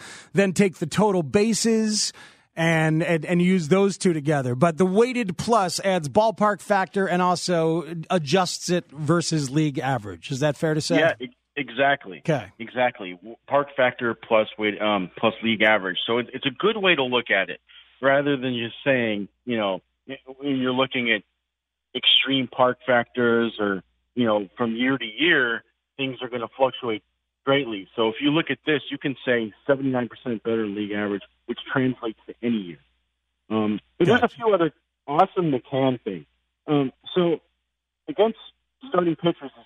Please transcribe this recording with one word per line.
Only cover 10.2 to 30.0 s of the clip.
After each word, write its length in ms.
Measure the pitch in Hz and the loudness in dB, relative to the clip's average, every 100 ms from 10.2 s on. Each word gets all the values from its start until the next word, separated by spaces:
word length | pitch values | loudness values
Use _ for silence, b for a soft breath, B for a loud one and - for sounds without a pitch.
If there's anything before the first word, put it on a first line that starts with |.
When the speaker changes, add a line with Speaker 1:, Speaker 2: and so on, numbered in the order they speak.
| - | -8
Speaker 1:
Is 100 | 131 | -2
that 160 | 151 139 | -2 0
fair 160 | 160 | -2
to 80 | 156 | -2
say? 160 | - 160 | 0 2
Speaker 2:
Yeah, 140 | 160 127 | 2 0
e-, 80 | 127 _ _ 143 | -10 _ _ -10
exactly. 640 | 123 117 139 143 98 85 | -8 0 2 2 -4 -10
Speaker 1:
Okay. 280 | - 139 95 - | -2 -2 -4 -14
Speaker 2:
Exactly. 540 | 113 123 123 - 90 | -10 -2 -2 -2 -12
W-, 220 | 90 110 117 - | -12 -16 -18 -2
park 220 | 139 143 - | -2 0 0
factor 360 | 123 - 120 | 0 0 -4
plus 360 | 110 - 110 107 - | -4 2 2 2 -2
weight, 220 | 107 98 | -4 0
um, 280 | 107 101 87 - | 0 0 -2 -2
plus 160 | 113 - | -2 0
league 200 | 110 104 | -4 2
average. 360 | 107 107 92 90 - | 4 4 0 -6 -2
So 120 | 120 | -2
it, 100 | 117 | -4
it's 120 | 131 139 | -6 -6
a 60 | |
good 240 | 123 190 220 | -2 -2 2
way 180 | 190 | 2
to 100 | 151 | 2
look 260 | 127 123 - | 2 -2 0
at 180 | 101 87 | 0 0
it, 120 | - _ B B - | -8 _ B B -2
rather 340 | 135 139 143 135 | 2 2 2 -2
than 180 | 131 120 | -2 -4
just 180 | 117 - | -6 -6
saying, 460 | 143 127 117 101 95 _ 123 | 0 0 0 -2 -6 _ -6
you 100 | 117 | -2
know, 260 | 101 90 _ _ - | -2 -4 _ _ -16
y-, 120 | 135 131 135 | -16 -16 -10
when 180 | 143 131 | -4 -2
you're 160 | 127 | 0
looking 360 | 127 131 131 120 | 0 -2 -2 -2
at 80 | 104 _ _ _ _ _ _ _ 127 | -2 _ _ _ _ _ _ _ -2
extreme 520 | - - 131 135 123 | 2 2 2 -2 -2
park 320 | - 127 120 - | 2 2 2 0
factors 680 | 120 117 127 120 117 117 107 | 0 0 0 2 2 0 -2
or, 220 | 101 95 - _ _ | -4 -4 -8 _ _
you 120 | 123 117 | -2 0
know, 240 | 104 95 - | 0 -2 -4
from 180 | 117 113 | -4 -2
year 220 | 127 135 | -2 -2
to 80 | 113 | -6
year, 580 | 110 170 156 120 110 _ _ _ - | -2 0 2 0 -4 _ _ _ -10
things 200 | 135 120 | -8 -8
are 60 | 123 | -8
gonna 200 | 120 113 - | -8 -8 -2
fluctuate 440 | 131 - 120 104 _ _ _ _ 135 | -2 0 -4 -6 _ _ _ _ 0
greatly. 420 | 139 120 101 92 - | 0 0 -8 -8 -2
So 140 | 113 | 0
if 60 | 110 | 2
you 80 | 143 | 0
look 200 | 160 151 | 0 -2
at 80 | 131 151 | -4 -2
this, 160 | 143 - | -2 -4
you 60 | 277 | -8
can 180 | 147 127 131 | -6 -6 -2
say 280 | 120 107 - - | -2 -2 -8 -2
seventy-nine 420 | 135 135 127 | 0 0 -2